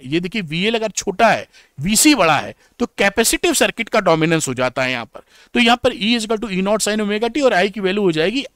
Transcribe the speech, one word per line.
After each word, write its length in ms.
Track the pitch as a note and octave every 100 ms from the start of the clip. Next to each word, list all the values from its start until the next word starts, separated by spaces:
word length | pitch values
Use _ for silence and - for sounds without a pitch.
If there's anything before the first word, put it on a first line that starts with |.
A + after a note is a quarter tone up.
ये 160 | C3 D#3+
देखिए 220 | F3+ A3+
वीएल 320 | E3 D#3+ G3+ A3+
अगर 160 | A3
छोटा 360 | - - F#3 A3+
है, 200 | B2+ F#2+ - _ -
वीसी 360 | D#3 G#3+ D4+ C#4
बड़ा 220 | E3 C#3
है, 180 | G#2 - _ -
तो 60 | A#3+
कैपेसिटिव 640 | - G3+ G3 A3+ D#4+ F4
सर्किट 360 | C#4+ G#3+ - A3+
का 100 | A3
डोमिनेंस 480 | F#3 D#3+ D#3+ E3 C#3
हो 60 |
जाता 300 | B2+ B2+ C3
है 80 | B2+
यहां 140 | B2+ A2+
पर। 160 | - - _ _ A#3+
तो 40 |
यहां 180 | A#3 A#3+
पर 160 | -
E 240 | - G3+ A#3+
is 80 | G#3+
equal 160 | A3+
to 80 | A3+
E 140 | F#3
naught 240 | F#3+ G#3+ G3+
sin 180 | G#3+ G#3
omega 240 | G#3 A#3
t 140 | C4
और 100 | C4
आई 160 | F#3 G3
की 100 | G#3
वैल्यू 240 | F#3 G3+
हो 80 | G3
जाएगी 340 | D#3 E3+ B3+ -